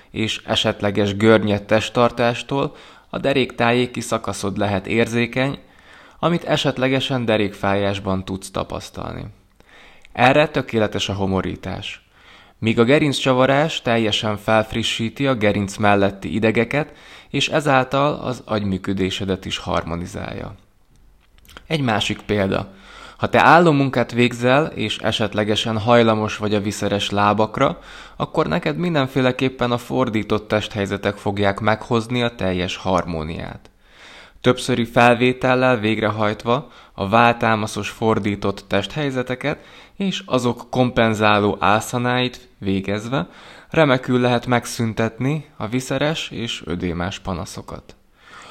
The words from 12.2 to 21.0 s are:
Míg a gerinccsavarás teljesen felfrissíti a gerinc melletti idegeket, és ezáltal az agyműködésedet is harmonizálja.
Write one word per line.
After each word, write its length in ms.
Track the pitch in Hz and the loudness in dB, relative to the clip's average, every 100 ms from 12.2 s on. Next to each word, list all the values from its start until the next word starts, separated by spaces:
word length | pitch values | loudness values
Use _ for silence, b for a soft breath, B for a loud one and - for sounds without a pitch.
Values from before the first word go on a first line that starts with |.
| b b b b | b b b b
Míg 200 | 110 113 | 0 4
a 60 | |
gerinccsavarás 960 | 117 151 151 127 139 127 131 139 156 - | 6 6 4 0 2 4 4 2 0 -2
teljesen 540 | 127 117 110 98 110 104 | 0 0 2 0 -2 -4
felfrissíti 920 | - 110 107 120 110 - 113 - 139 | 2 2 2 -2 -4 -2 -4 -2 -2
a 80 | |
gerinc 420 | 127 104 101 98 - | 2 2 2 -2 0
melletti 580 | 104 104 98 - 98 | 4 4 2 0 -6
idegeket, 580 | 110 110 107 117 139 151 B B B B | 0 2 2 0 -2 -4 B B B B
és 180 | 139 135 | -4 0
ezáltal 640 | 156 151 131 127 139 147 | 0 2 2 2 0 0
az 280 | - - 120 | 0 -6 -8
agyműködésedet 1000 | - 110 101 95 98 95 92 - 98 92 | -4 -2 -2 -4 -2 -2 -2 -2 -4 -4
is 140 | - - | -4 -8
harmonizálja. 960 | - 87 85 85 87 - - - - - _ _ _ _ | -2 -2 -2 -6 -8 -10 -10 -10 -12 -14 _ _ _ _